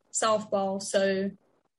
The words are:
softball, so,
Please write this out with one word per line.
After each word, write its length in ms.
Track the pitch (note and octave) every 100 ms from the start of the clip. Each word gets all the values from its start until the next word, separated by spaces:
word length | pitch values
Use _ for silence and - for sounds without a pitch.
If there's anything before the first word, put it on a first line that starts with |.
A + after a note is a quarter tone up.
| _
softball, 680 | - A3+ G#3+ G#3+ G3+ G3 G3
so, 520 | G3+ G3+ G3 F#3+ G3 G3 _ _ _